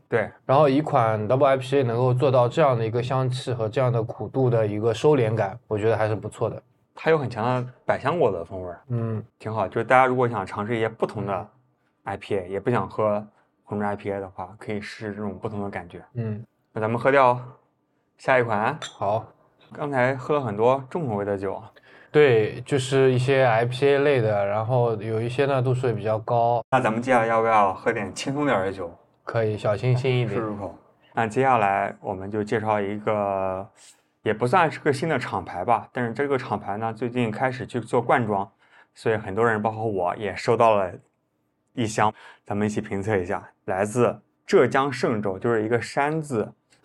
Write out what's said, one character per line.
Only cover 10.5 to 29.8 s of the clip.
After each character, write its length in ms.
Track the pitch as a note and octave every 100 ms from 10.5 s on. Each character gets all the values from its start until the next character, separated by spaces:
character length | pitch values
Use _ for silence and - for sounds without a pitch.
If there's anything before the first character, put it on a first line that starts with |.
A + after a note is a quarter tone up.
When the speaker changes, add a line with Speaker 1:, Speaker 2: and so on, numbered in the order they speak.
| - G#2
Speaker 1:
试 80 | A#2
一 40 |
些 100 | A2
不 160 | A2+ -
同 200 | A2 G2
的 220 | F#2+ F2+ _ _ _ _ _
I 140 | - G2+
P 180 | - G2+
A， 140 | F2+
也 100 | G2
不 120 | A2+
想 180 | A#2+ G2
喝 360 | - G#2+ G#2 G#2+ _ _ _
红 160 | _ G#2
酒 60 | G#2
I 100 | G2+
P 160 | G#2
A 80 | G2
的 80 | F#2+
话， 220 | F#2 F#2 G#2+
可 160 | -
以 80 | G#2
试 260 | G2+ - A2
试 60 |
这 80 | G2+
种 160 | G#2+ F#2
不 100 | A2
同 160 | G#2
的 60 | G2+
感 180 | G2+ E2+
觉。 140 | F2+ - A#2+
Speaker 2:
嗯。 280 | A2+ G#2+ A#2+ _ _
Speaker 1:
那 60 | -
咱 100 | A2
们 80 | A#2
喝 140 | B2+
掉 280 | C#3 B2+ B2 - - _ _ _ _ _ _
下 220 | - C3
一 40 |
款。 340 | A2+ G#2 A#2 D#3 -
Speaker 2:
好。 320 | - - A2 A2 _ _ _ _
Speaker 1:
刚 160 | - D3+
才 260 | C#3 B2 C3+
喝 200 | B2+ D3+
了 60 |
很 140 | B2+ G2+
多 280 | A#2 C3+ C3
重 180 | F#3 C#3+
口 80 | G2+
味 100 | G2+
的 120 | G2+
酒。 240 | F#2+ F#2+ G#2+ - _ - -
Speaker 2:
对， 500 | D3+ D3 A2+ G#2+ - -
就 120 | C#3+
是 340 | B2+ C3+ C3
一 40 | B2+
些 260 | B2+ C3+ C3
I 180 | A2+
P 240 | A#2+ B2+ C#3
A 120 | C#3
类 220 | C#3+ C3+
的， 240 | A2 G#2 G2+
然 200 | G#2 A2
后 300 | B2+ A#2+ A2
有 260 | A2 A2
一 80 | A#2+
些 160 | B2 C#3
呢 160 | C3+
度 120 | B2+
数 140 | B2 B2+
也 60 |
比 100 | G#2+
较 160 | G#2 A2
高。 420 | A2+ A#2+ A#2 A#2+ -
Speaker 1:
那 100 | B2+
咱 120 | A#2+
们 100 | A2+
接 100 | B2
下 100 | B2
来 40 | A2+
要 140 | A2+
不 80 | A2+
要 260 | A2 G2+
喝 180 | - -
点 220 | A2+ G2+
轻 200 | - -
松 120 | C#3 D3
点 120 | G#2+
儿 80 | F#2+
的 60 |
酒？ 220 | F#2+ E2+ - _ _
Speaker 2:
可 220 | - A#2 A2
以， 120 | G#2+
小 200 | A2+
清 180 | G#2